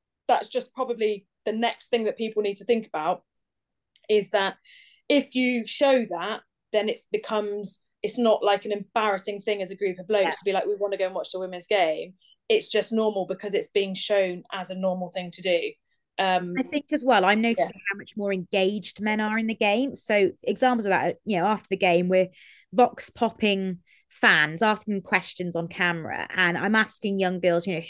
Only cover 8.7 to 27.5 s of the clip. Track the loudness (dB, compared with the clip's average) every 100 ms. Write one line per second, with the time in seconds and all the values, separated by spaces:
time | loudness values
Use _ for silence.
8.7 | -6 -4 -2 0 -2 -4 -8 -4 -4 -6
9.7 | -4 -4 -4 -2 2 2 0 -2 0 0
10.7 | -2 -2 -2 -4 -4 -8 -8 -8 -8 -2
11.7 | 2 2 0 -8 -14 _ _ 0 0 0
12.7 | -2 0 0 0 0 -4 -6 -4 -4 -2
13.7 | -2 -2 -4 0 0 0 -2 -10 -10 -10
14.7 | -4 -2 -2 -6 -8 -10 -6 0 0 0
15.7 | -10 _ _ _ -2 2 2 0 -4 -4
16.7 | -4 -2 -2 4 4 6 4 2 2 -2
17.7 | -4 -10 -10 -10 -6 -4 -4 -2 0 2
18.7 | 0 -6 -6 -2 0 0 -2 -2 0 2
19.7 | 2 0 -4 0 2 2 0 -4 2 2
20.7 | 2 2 2 0 -4 -2 0 2 0 -2
21.7 | 0 4 4 4 2 2 -2 -20 -20 _
22.7 | 2 2 2 -14 -2 -2 0 0 0 -2
23.7 | -6 _ _ _ 2 4 6 4 2 2
24.7 | 0 -2 -6 0 -2 -2 -6 -6 -4 -6
25.7 | 0 0 0 -4 -8 -6 0 0 2 0
26.7 | 2 0 -2 -4 0 0 0 2